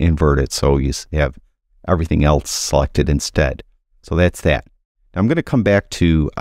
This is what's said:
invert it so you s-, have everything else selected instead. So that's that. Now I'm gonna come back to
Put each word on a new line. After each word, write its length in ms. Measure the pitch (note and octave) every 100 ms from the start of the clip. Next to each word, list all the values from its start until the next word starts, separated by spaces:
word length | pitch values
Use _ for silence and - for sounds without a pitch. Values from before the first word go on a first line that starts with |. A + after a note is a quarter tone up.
invert 380 | E2+ D#2 D2+ C#2
it 120 | C2+
so 260 | - C#2+ C#2
you 120 | C2+
s-, 180 | - -
have 240 | D2+ C#2 - _ _ _ _ -
everything 380 | F2 D#2+ D#2+ D2
else 240 | D2 -
selected 600 | - - C#2 C2+ - C#2+
instead. 540 | C#2+ - - C#2 - - _ _ _
So 140 | - E2
that's 260 | F2 -
that. 240 | D#2+ C2+ - _ _ _ _
Now 60 | F2+
I'm 80 | A2
gonna 160 | E3
come 200 | - C3
back 260 | G2+ G2+ -
to 380 | - E2+ D#2+ D2 -